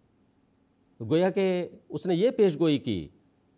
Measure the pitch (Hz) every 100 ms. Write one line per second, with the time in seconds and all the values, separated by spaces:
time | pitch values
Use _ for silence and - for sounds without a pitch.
0 | _ _ _ _ _ _ _ _ _ -
1 | 110 156 185 190 190 180 170 - - 151
2 | 180 170 226 247 196 147 165 139 123 95
3 | 73 _ _ _ _